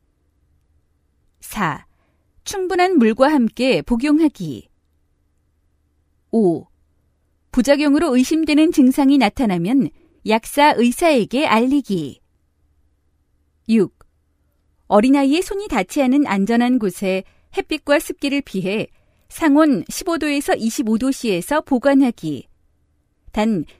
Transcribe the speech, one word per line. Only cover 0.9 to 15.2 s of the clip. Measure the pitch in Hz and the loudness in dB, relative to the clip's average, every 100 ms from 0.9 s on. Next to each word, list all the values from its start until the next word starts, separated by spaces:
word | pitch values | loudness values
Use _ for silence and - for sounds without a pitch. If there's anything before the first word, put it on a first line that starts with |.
| _ _ _ _ _ | _ _ _ _ _
사, | - 220 170 139 - _ _ _ _ _ | -14 -6 -6 -6 -14 _ _ _ _ _
충분한 | - 392 370 359 370 339 | -12 -8 -4 0 0 2
물과 | 220 220 269 | 2 2 2
함께 | 302 226 - 262 175 | 2 0 -2 -2 -2
복용하기. | - 233 294 302 320 - 160 110 - _ _ _ _ _ _ _ _ _ _ _ _ _ _ _ _ | -2 -2 0 2 0 -2 -10 -12 -16 _ _ _ _ _ _ _ _ _ _ _ _ _ _ _ _
오, | 226 190 156 - _ _ _ _ _ _ _ _ | 0 0 0 -6 _ _ _ _ _ _ _ _
부작용으로 | - 240 285 294 285 330 254 | -2 2 2 2 2 2 0
의심되는 | 262 320 311 294 320 | 0 0 0 2 2
증상이 | 320 254 262 269 285 | 4 2 4 2 4
나타나면 | 208 - 233 175 170 269 151 - _ _ - | 2 0 -2 -2 0 0 0 -6 _ _ -2
약사 | 220 - - 294 - | -2 -2 2 2 4
의사에게 | 240 - 339 277 185 254 302 | 0 0 2 2 0 -2 0
알리기. | 214 254 285 - 185 139 - _ _ _ _ _ _ _ _ _ _ _ _ _ _ - | 0 2 0 -2 -4 -6 -12 _ _ _ _ _ _ _ _ _ _ _ _ _ _ -2
육, | 220 180 _ _ _ _ _ _ _ _ _ - | 0 0 _ _ _ _ _ _ _ _ _ 0
어린아이의 | 202 262 285 | 4 4 4